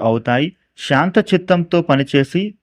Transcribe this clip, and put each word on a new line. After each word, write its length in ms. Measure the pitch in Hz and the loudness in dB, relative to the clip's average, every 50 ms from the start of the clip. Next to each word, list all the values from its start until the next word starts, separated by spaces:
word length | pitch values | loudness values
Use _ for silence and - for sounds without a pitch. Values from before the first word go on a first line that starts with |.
| - 113 | 0 0
అవుతాయి. 400 | 113 117 113 123 120 127 151 180 - _ _ _ _ - | -2 0 0 -2 -2 -2 -2 -4 -8 _ _ _ _ -14
శాంత 380 | - - - 135 160 185 175 220 | -4 0 0 2 2 2 0 0
చిత్తంతో 600 | 202 - 190 180 185 - 180 175 165 - 175 170 | 0 2 0 -2 0 0 0 0 0 0 0 0
పనిచేసి 580 | 170 - 139 135 139 - - 139 139 - - 180 202 214 - _ | 0 2 0 0 0 0 0 0 0 0 -2 -4 -4 -6 -8 _